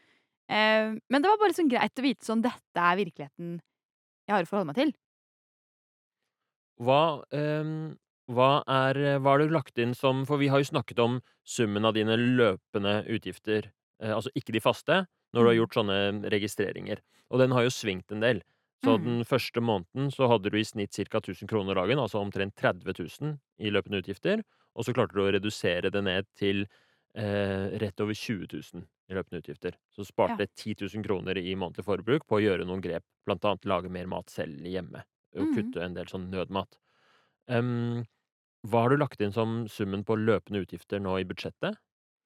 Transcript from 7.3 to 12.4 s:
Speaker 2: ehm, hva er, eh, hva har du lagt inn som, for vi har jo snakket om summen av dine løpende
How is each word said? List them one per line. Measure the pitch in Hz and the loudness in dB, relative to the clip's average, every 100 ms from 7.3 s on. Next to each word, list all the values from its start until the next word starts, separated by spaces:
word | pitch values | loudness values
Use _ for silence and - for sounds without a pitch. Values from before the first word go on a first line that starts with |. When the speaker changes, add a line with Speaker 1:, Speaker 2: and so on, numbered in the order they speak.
Speaker 2:
ehm, | 143 151 151 156 156 156 - _ _ - | -4 -2 -2 -4 -6 -8 -12 _ _ -4
hva | 120 131 143 - | 4 6 6 2
er, | 131 131 135 | 2 2 2
eh, | 143 139 | 2 2
hva | 135 | 4
har | 139 | 4
du | 151 | 4
lagt | 160 - - | 2 -2 -2
inn | 120 123 | 0 2
som, | 139 131 135 | 0 0 0
for | 147 | 0
vi | 139 | 4
har | 139 | 2
jo | 139 | 2
snakket | 151 - - | -2 -2 2
om | 117 123 - _ - | 2 0 -6 _ -8
summen | - 110 101 110 | -2 0 2 2
av | 107 | 2
dine | 107 113 | 2 2
løpende | 120 127 | 4 4